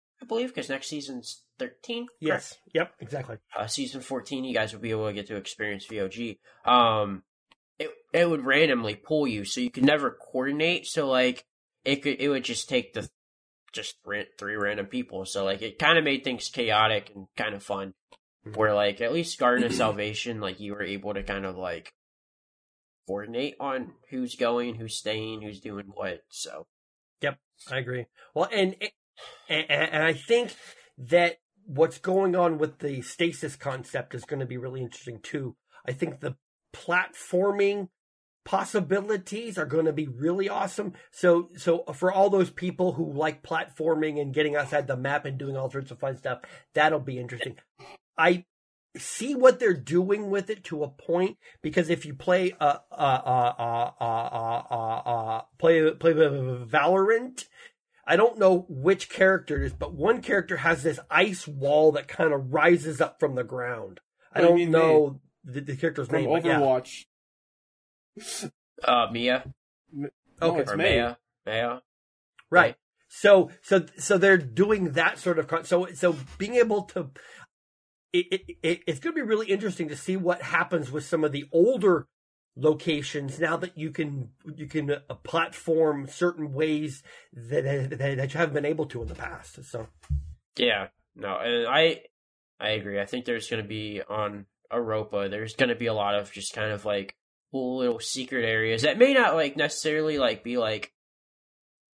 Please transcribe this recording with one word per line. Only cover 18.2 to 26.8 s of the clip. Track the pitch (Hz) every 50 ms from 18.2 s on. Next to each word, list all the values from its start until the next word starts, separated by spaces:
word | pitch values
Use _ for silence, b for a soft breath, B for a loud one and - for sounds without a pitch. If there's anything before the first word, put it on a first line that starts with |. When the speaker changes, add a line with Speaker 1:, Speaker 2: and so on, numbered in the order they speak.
| _ _ _ _ -
Speaker 2:
Mm-hmm. | 110 107 107
Speaker 1:
Where, | 107 107 104
like, | 104 104 101 101 -
at | 117 117 143
least | 170 165 - - -
Garden | 127 123 123 123 123
of | 113
Speaker 2:
<clears throat> | -
Speaker 1:
Salvation, | 127 113 107 101 104 104 107 107 - - 120 113 107
like, | 104 92 95 -
you | 104 101 101
were | 104
able | 98 90 101 98 104 104 101
to | 98
kind | 95 104 98 98 98
of, | 95 90
like, | 92 92 90 85 82 - - _ _ _ _ _ _ _ _ _ _ _ _ _ _ _ _ _ _ _ _ _ _ _
coordinate | 90 98 101 107 110 117 123 143 147 - -
on | 135 139 131 131 120 - - _ _ -
who's | 139 127 127 123 -
going, | - 123 117 120 120 120 120 113
who's | 113 110 110 - -
staying, | - 107 110 110 110 110 110 107
who's | 107 104 101 98
doing | - 110 101 101 101 98 101
what. | 101 101 92 87 - _ _
So. | - - - - - 78 85 _ _ _